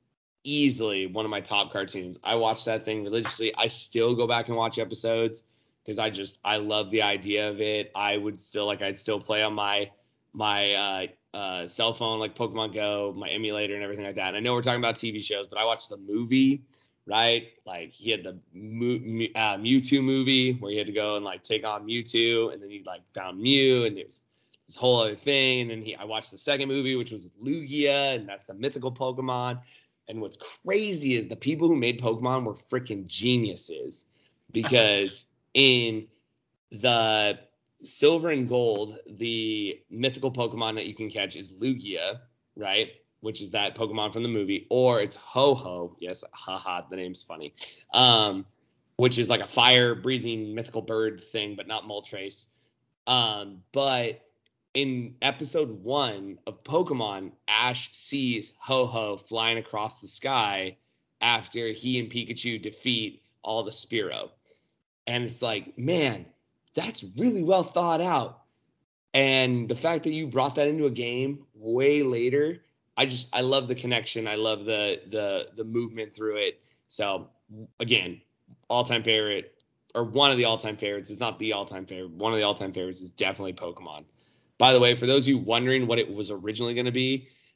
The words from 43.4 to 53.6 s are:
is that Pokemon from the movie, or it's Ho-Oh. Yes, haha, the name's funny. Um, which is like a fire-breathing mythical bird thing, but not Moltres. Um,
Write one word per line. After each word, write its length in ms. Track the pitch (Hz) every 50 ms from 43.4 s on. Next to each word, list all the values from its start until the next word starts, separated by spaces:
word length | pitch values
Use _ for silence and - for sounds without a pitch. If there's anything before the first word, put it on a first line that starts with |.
is 100 | 101 90 95
that 220 | 107 101 101 -
Pokemon 380 | - 113 104 110 110 107 107 98
from 100 | 113 117
the 60 | 120
movie, 380 | 117 107 101 95 101 90 - -
or 320 | 113 127 127 123 120 113
it's 160 | 104 104 -
Ho-Oh. 800 | - - - - 127 135 143 135 123 - 92 90 87 87 87 - -
Yes, 240 | 87 90 92 - - - -
haha, 500 | - - 92 95 95 90 95 90 90 85 -
the 60 | 90
name's 260 | 92 92 90 90 - -
funny. 320 | - 85 80 76 73 - - - - - - - _ -
Um, 500 | 123 127 123 117 110 107 104 95 95 95 - _ _ _ _ _ _ _ _ _
which 200 | - 123 127 123
is 140 | 120 120 107
like 100 | 120 104
a 60 | 98
fire-breathing 1080 | - - 127 120 123 127 123 123 120 117 - - 127 131 123 107 117 113 110 110 104 107
mythical 280 | 113 113 - - 113 107
bird 400 | - 113 110 110 110 110 - -
thing, 340 | - - 110 104 104 104
but 100 | 98 98
not 180 | 92 110 104 98
Moltres. 640 | 107 104 104 - - - 98 95 98 - - - - _ _ _ _ _ _ _ _ _ _ _
Um, 560 | 120 127 123 117 110 107 104 101 101 98 92